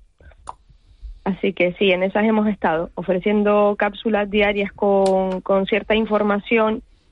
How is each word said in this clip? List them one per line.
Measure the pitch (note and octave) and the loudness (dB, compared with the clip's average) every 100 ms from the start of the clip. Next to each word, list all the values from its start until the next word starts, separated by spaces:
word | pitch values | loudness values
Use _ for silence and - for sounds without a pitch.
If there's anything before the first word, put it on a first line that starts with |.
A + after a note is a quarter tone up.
| _ _ - - - - _ - _ _ - - | _ _ -20 -20 -20 -20 _ -20 _ _ -18 -10
Así | - F#3 G3 | -8 -4 -4
que | - F3 F3 | -2 -2 0
sí, | G3+ | 0
en | F3+ | 2
esas | F#3+ G#3 A3 | 0 0 0
hemos | A3 G#3+ | 2 0
estado, | G3+ F#3 D#3+ F3 - | -2 -2 -2 -4 -6
ofreciendo | F3+ F#3 G#3 G#3 G#3 G#3 G#3 G#3 | -4 -2 0 2 2 2 2 0
cápsulas | G#3 G3+ A#3 G#3 G#3 | -2 -2 -2 -2 0
diarias | G#3 G3+ G3+ G3 | 0 0 0 -4
con, | - G#3 G3 G3 F#3+ F#3+ F#3 | -2 2 2 4 2 0 -4
con | - G3 F#3+ | 0 0 0
cierta | G#3 - A3 | -2 0 -2
información, | G#3+ G#3 G#3 G3+ - A3+ A3 A3 - _ _ | 0 0 0 0 0 0 0 -2 -8 _ _